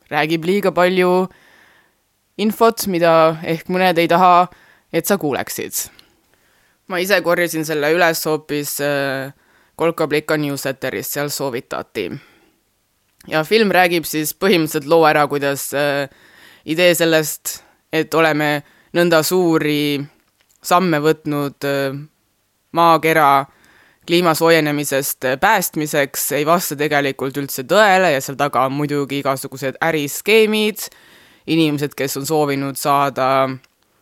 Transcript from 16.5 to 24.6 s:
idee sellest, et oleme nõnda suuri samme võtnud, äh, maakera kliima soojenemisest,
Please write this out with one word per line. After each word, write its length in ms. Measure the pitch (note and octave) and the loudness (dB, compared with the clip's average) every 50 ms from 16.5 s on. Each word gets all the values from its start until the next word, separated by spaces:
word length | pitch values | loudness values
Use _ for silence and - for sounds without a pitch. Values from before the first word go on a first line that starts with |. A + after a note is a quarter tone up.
| - _ - | -20 _ -8
idee 280 | - D#3+ D#3+ F3+ F3 E3+ | -6 0 2 4 4 4
sellest, 680 | - E3+ E3 D#3+ D#3 D#3 D3+ - - - - - - - _ _ _ _ _ | 4 2 2 2 2 0 0 -6 -10 -10 -12 -12 -14 -16 _ _ _ _ _
et 220 | - D#3+ D#3 D#3 - | -4 -4 -4 0 0
oleme 500 | D#3+ E3 D#3+ D3+ D3 D3+ D3 D3 C#3+ - _ _ _ _ _ - | 2 2 2 2 0 0 0 -2 -2 -6 _ _ _ _ _ -2
nõnda 300 | E3+ F3 F3+ E3 D#3+ D3+ | 0 2 4 4 2 2
suuri 760 | - F3+ F#3 F#3 E3 D#3+ D#3+ D#3 D3+ D3+ D3 D3 D3 C#3+ C#3 C#3+ D3 _ _ _ _ _ _ _ _ _ _ | 2 2 2 2 4 2 2 0 0 -2 0 0 -2 -2 -4 -6 -10 _ _ _ _ _ _ _ _ _ _
samme 400 | - - F#3 F3 F#3 F3+ D#3+ D3 | -4 0 0 2 2 2 0 2
võtnud, 640 | D3 D#3 D#3+ D3+ - D3+ D3 C#3+ C#3+ C#3+ D3 - - | 2 2 0 0 -2 -6 -4 -4 -4 -6 -6 -6 -4
äh, 320 | C#3 C#3 C#3 C#3 C3+ C3+ C#3 D3 D3+ _ _ _ _ _ _ _ _ _ _ _ _ | -4 -2 -2 -2 -4 -6 -8 -12 -16 _ _ _ _ _ _ _ _ _ _ _ _
maakera 760 | - E3 E3+ E3+ E3 D#3 D3 D#3+ D#3+ D#3+ D3+ C#3 C#3 C3+ C#3 - _ _ _ _ _ _ _ _ _ _ _ - | -2 2 4 4 4 4 2 2 2 4 4 4 4 2 0 -2 _ _ _ _ _ _ _ _ _ _ _ -2
kliima 280 | E3+ F3 F3+ E3+ D#3 - | 0 2 2 2 2 2
soojenemisest, 880 | E3 E3 E3 D#3+ | 4 4 4 4